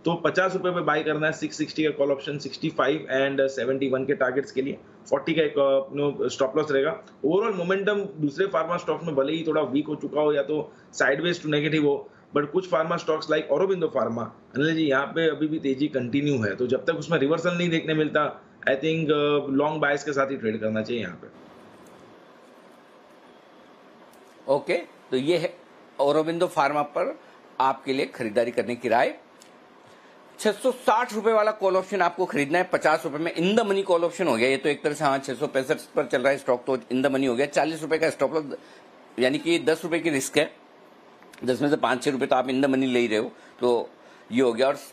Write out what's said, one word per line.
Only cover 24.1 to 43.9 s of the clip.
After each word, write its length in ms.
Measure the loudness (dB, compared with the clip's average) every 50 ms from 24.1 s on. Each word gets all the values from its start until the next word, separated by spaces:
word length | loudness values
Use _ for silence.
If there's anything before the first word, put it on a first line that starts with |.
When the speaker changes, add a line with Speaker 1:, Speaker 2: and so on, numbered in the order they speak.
| -20 -20 -20 -20 -20 -14 -2 0 0
Speaker 2:
ओके, 200 | 0 0 -2 -2 -2 -4 -8 -16 -20 -10 -4
तो 60 | -2 -2
ये 200 | 0 2 0 0
है 160 | 0 -4 -6 -10 -18 -20 -20 -20 -20 -20 -4 0
Aurobindo 420 | 0 2 2 2 2 0 0 0 -2
Pharma 400 | 0 2 0 0 2 2 0 -2
पर 360 | -2 -2 -4 -4 -4 -6 -10 -16 -20 -20 -20 -20 -20 -4 0
आपके 340 | 0 0 0 0 -2 -2 -2
लिए 120 | -2 -2
खरीदारी 460 | -4 -4 -6 -6 -2 0 2 0 2
करने 240 | 0 -2 -2 -2 -4
की 140 | -4 0 2
राय। 260 | 4 4 4 2 0 -6 -14 -20 -20 -20 -20 -20 -20 -20 -20 -20 -20 -20 -20 -20 -20 -20 -20 -20 -20 -20 -20 -20 -18 -2
छह 120 | -2 -2
सौ 200 | -2 2 0 -2
साठ 420 | -2 0 2 2 2 2 2 0 -4
रुपए 180 | 0 0 2
वाला 200 | 4 4 4 2
call 240 | 0 0 0 2 2
option 260 | 2 0 0 0 2
आपको 240 | 2 2 2 0 -2
खरीदना 320 | -2 0 0 0 2 2 0
है 60 | 2
पचास 380 | 2 0 2 4 4 2 2 0
रुपए 120 | -4 -4 -4
में। 180 | -4 -4 -2
In 80 | 0 2
the 200 | 2 4 2 2
money 200 | 2 0 0 2
call 200 | 2 2 2 2
option 240 | 0 0 0 0 0
हो 80 | 2
गया, 140 | 4 4 4
ये 80 | 2 2
तो 120 | 2 0
एक 140 | -2 0 -2
तरह 100 | -4 -2
से, 100 | 0 2
हाँ, 160 | 2 2 0
छह 140 | -2 -6 -6
सौ 140 | -4 -4 -2
पैंसठ 300 | -2 -2 0 0 -2 -4 -4 -4 -4
पर 100 | -4 -2
चल 160 | 0 0 2
रहा 100 | 2 2
है 60 | 0 0
stock, 260 | 0 0 0 0 0 -2
तो 100 | -2 -2
in 160 | -2 -2 -2
the 140 | 0 2 2
money 200 | 2 2 2 2
हो 80 | 2
गया। 100 | 2 0
चालीस 360 | 0 2 0 0 0 -2 -6
रुपए 160 | -4 -2 0 0
का 120 | 0 0
stop 240 | 0 0 -2 0 0
लॉस, 120 | -2 -4 -4 -10 -12 -14 -20 -20 -20 -20 -20 -20 -20 -20 -14 -4 0
यानी 180 | 0 2 0 0
कि 220 | 0 0 0 2
दस 240 | 2 2 0 0 -2
रुपए 160 | -4 -4 -2
की 100 | -2 0
risk 280 | -2 -2 -2 0 0 0
है, 160 | 0 0 -4 -12 -20 -20 -20 -20 -20 -20 -20 -20 -20 -20 -20 -20 -20 -20 -16 -8 -4
दस 160 | -2 -2 0
में 80 | 2 0
से 60 | 2
पाँच 280 | 2 2 0 0 0 0
छह 80 | -2
रुपए 140 | -2 -2 0
तो 100 | 2 2
आप 100 | 2 2
in 100 | 0 0
the 120 | 2 2 2
money 200 | 2 2 2 2
ले 120 | 2 2
ही 80 | 2 2
रहे 100 | 2 0
हो, 140 | 0 -2 -6 -14 -20 -20 -8 -2
तो 300 | 0 2 2 2 0 -4